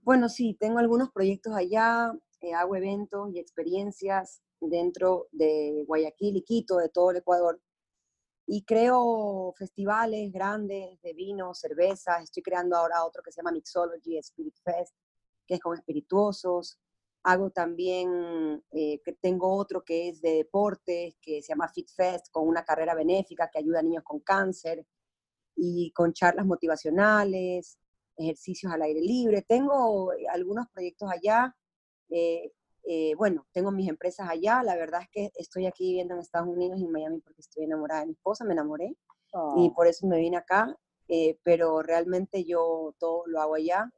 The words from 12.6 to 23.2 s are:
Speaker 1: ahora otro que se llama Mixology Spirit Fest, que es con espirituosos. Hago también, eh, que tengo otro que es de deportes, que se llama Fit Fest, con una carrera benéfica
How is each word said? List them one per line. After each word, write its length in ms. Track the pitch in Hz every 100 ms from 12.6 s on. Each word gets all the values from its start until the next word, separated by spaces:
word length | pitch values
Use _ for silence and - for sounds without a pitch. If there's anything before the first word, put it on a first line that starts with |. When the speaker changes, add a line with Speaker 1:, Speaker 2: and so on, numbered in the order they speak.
| 180 170
Speaker 1:
ahora 280 | 165 170 165
otro 160 | -
que 100 | -
se 100 | 165
llama 100 | 170
Mixology 680 | 165 - 180 170 170 165 160
Spirit 380 | - - 156 _
Fest, 320 | 180 170 175 _ _ _ _ _ _
que 100 | 180
es 40 |
con 180 | 170 165
espirituosos. 1000 | - 147 - 190 208 196 185 175 170 _ _ _ _ _
Hago 280 | 185 185 196
también, 1120 | 185 170 170 180 180 180 175 170 165 156 151 _
eh, 300 | 156 151 147 -
que 80 |
tengo 420 | - 185 185 185 196
otro 280 | 202 185
que 260 | - 165 175
es 120 | 160
de 100 | 165 160
deportes, 800 | 156 196 208 196 - 175 170 _
que 220 | - 151
se 60 | -
llama 180 | 151 165
Fit 220 | - - -
Fest, 320 | 185 175 -
con 160 | 165 160
una 160 | 170
carrera 320 | 165 156 160 165
benéfica 540 | 160 190